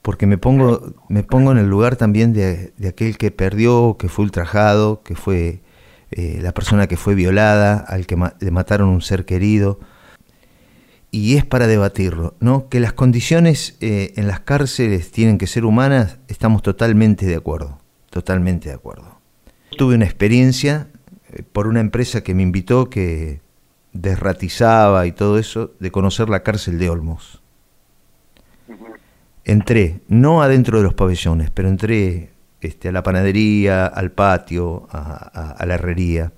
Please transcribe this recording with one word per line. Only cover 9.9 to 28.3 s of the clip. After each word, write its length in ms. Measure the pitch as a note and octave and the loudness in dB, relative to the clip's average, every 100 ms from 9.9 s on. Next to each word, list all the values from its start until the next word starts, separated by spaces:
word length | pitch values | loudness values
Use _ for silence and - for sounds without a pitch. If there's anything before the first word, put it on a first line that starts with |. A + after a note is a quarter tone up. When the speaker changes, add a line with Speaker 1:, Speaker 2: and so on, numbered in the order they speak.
| _ - _ _ _ _ _ _ _ _ _ _ | _ -20 _ _ _ _ _ _ _ _ _ _
Speaker 1:
Y 240 | A2 G#2+ C#3+ | -4 0 2
es 80 | - | 2
para 220 | B2+ A#2 | 0 2
debatirlo, 680 | G#2+ G2 - F#2+ E2 E2+ - | 2 0 -2 -4 -2 -8 -2
¿no? 300 | A#2 C3+ C3 | 0 0 -2
Que 100 | B2 | -2
las 140 | A#2 | -2
condiciones, 840 | - B2+ A#2+ - E3 E3+ C#3+ - _ | 2 2 2 0 2 4 2 -4 _
eh, 320 | A2 G2+ G2 - | -4 -4 -4 -4
en 120 | G2+ | -4
las 120 | F#2+ | -4
cárceles 720 | - C#3+ C3+ - A#2 F#2+ E2+ | -2 -2 -2 -2 0 0 -4
tienen 260 | - A2+ G2+ | 0 2 2
que 80 | F#2 | 0
ser 200 | A#2+ A2+ | -2 0
humanas, 520 | A2 C3+ C3+ G2+ - - | 2 2 2 0 -6 -16
estamos 340 | - A2+ G#2+ | -4 0 2
totalmente 600 | G#2 F#2+ A#2 G#2+ A2 G2 F#2+ | 0 -2 2 4 4 2 -2
de 100 | E2 | -4
acuerdo, 420 | D#2 D2+ C#2+ C#2+ _ _ _ | -6 -8 -10 -14 _ _ _
totalmente 600 | F2+ - F#2 F2+ F2 D#2 | -10 -4 -2 0 -4 -6
de 60 | C2 | -16
acuerdo. 440 | - - - _ _ _ _ _ _ - | -18 -20 -20 _ _ _ _ _ _ -2
Tuve 180 | C3 A#2+ | 2 2
una 100 | G2 | 2
experiencia, 840 | - G#2 A#2+ B2+ B2+ C#3+ D3+ D3 _ _ - _ | 0 2 4 4 2 -2 -4 -8 _ _ -20 _
eh, 100 | - | -20
por 240 | - G#2 G#2 | -10 -6 -2
una 140 | A2+ | 0
empresa 420 | G#2+ A#2 B2 A2+ | -2 -2 -4 -6
que 100 | G2 | -4
me 100 | F#2 | -2
invitó, 460 | F#2 F#2 F2+ B2 B2+ | 0 -2 0 0 0
que 520 | G#2 F2+ D#2+ D#2+ C#2+ _ _ _ _ _ | -4 -4 -6 -8 -12 _ _ _ _ _
desratizaba 1120 | F2+ F#2+ F#2 F#2+ F2+ F#2 - A#2 A2+ G#2 F#2+ F2 | -8 -4 -2 -2 -4 -8 0 4 6 6 4 0
y 60 | |
todo 260 | - G#2 G#2+ | -2 0 0
eso, 340 | G#2+ A2+ A2+ _ | -2 -8 -10 _
de 120 | F#2 | -6
conocer 380 | F#2+ G2 - A2+ | -2 -2 0 -2
la 140 | G2 | -2
cárcel 360 | - G#2 - E2+ | -2 -4 -4 -4
de 100 | F2+ | -2
Olmos. 540 | E2+ D#2+ D#2+ - - _ _ _ _ _ _ _ _ _ | -4 -6 -10 -14 -20 _ _ _ _ _ _ _ _ _